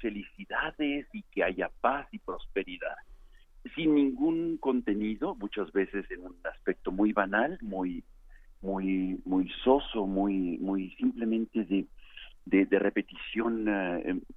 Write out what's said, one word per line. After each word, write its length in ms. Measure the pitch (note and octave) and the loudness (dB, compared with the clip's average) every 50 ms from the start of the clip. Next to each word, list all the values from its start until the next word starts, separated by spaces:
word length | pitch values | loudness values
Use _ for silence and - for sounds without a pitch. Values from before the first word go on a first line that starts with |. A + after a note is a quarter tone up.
felicidades 1040 | - A2+ G#2 G#2 G2+ - - - G3 - G#2+ B2 C#3 D#3 - - D3+ C#3+ C#3+ C#3+ C3+ - - | -6 -6 -6 -6 -8 -12 -14 -16 -12 -6 -4 -4 -4 -4 -4 -2 -2 -2 -2 -2 -4 -8 -10
y 80 | - - - | -12 -12 -8
que 120 | - G2+ F2 | -2 0 0
haya 260 | F#2 F2+ F2+ F2+ E2 - - | 0 0 -2 -4 -4 -4 0
paz 280 | - A#2 C3+ C#3+ C#3 - | 0 0 0 0 -2 -8
y 60 | - - | -12 -12
prosperidad, 800 | - - F2+ E2+ - - - G2 F#2 F2+ F2+ F2 - - - - - - - - - - - - - - - - - - - | -10 -8 -8 -8 -8 -8 -4 -4 -4 -4 -6 -8 -8 -8 -8 -10 -12 -18 -20 -20 -20 -20 -20 -20 -20 -20 -20 -18 -18 -12 -6
sin 180 | - E3 D#3 D3+ | -2 2 4 4
ningún 640 | D3 C#3+ C#3 B2+ B2 C#3+ E3 E3 E3 E3+ E3 E3 D3 | 6 4 4 2 2 2 2 2 2 0 -2 -2 -2
contenido, 800 | - C#3 B2+ B2 A#2+ A2 G2 G#2 G#2+ G#2+ A2 G#2 D#3 F#3+ F#3 | 0 0 0 2 2 0 0 0 0 -2 -2 -2 -2 -4 -4
muchas 360 | A#2+ G2 G#2 - G#2+ F#2+ D#2+ - | -4 -6 -6 -4 -4 -6 -2 0
veces 360 | G2 F#2+ - - G2 F#2 - | 0 0 0 0 -6 -6 -6
en 120 | F#2 F2 F2+ | -8 -12 -12
un 100 | F2+ - - - E2 | -14 -14 -10 -10 -10
aspecto 400 | - - - - F#3 - - - | -10 -4 -2 -2 -2 -2 -2 -4
muy 220 | F#2 F#2+ G#2 G#2+ A2 | 0 2 4 4 4
banal, 460 | G#2 G2 F#2+ G2 G#2+ B2 D3+ F3+ - | 2 2 2 2 2 2 0 -2 -4
muy, 420 | A#2+ G#2 F#2+ F#2 F#2 F2+ F2 E2+ - - - - - - - - - - - - | -8 -6 -4 -2 -2 -2 -4 -6 -10 -14 -18 -20 -20 -20 -20 -20 -20 -20 -18 -10
muy, 580 | - F#2+ G2 F#2+ F#2+ F#2+ F#2+ F#2 F#2 F#2 F#2 - - | -6 -4 -2 -2 0 0 0 2 0 0 -2 -4 -2
muy 220 | F#2 F#2 F#2 F#2 F2+ - - - | 2 2 2 2 2 -2 0 4
soso, 440 | B2+ C3 C#3 C#3 - - A2+ G2 F#2+ | 6 6 6 4 0 -4 -2 -2 0
muy, 500 | F#2+ F#2+ G2 G2+ G2 F#2+ F#2 F2 E2+ - | 0 2 2 2 2 2 0 0 -2 -2
muy 320 | - F#2+ G2 F#2+ F#2 F2+ - | -2 -2 0 -2 -2 -4 -4
simplemente 680 | - A#2+ B2+ B2 A#2 A#2 A2+ A2+ A2+ A2+ - - A2+ G#2 | 0 0 0 2 2 0 0 0 0 0 0 -2 -2 0
de 200 | E2+ G2 G2 - - - - - - - - - - - - - | 2 2 0 0 0 -6 -18 -20 -20 -18 -18 -18 -18 -18 -18 -2
de, 200 | - - F#2+ G2 | 4 6 6 6
de 140 | - G2 G2 | 6 6 4
repetición, 880 | G2 G2+ - G#2+ G2 - - - - - - A2+ A2+ A#2 A2+ A2+ G#2+ G#2+ | 4 4 2 0 -2 -4 -6 -16 -14 -8 -4 -2 0 0 0 0 0 0
eh, 340 | G#2 G2 F#2+ F2+ F2 E2 - | 2 2 0 0 -2 -2 -2
em, 160 | - F2+ F2+ - - - | -2 -2 -4 -4 -8 -6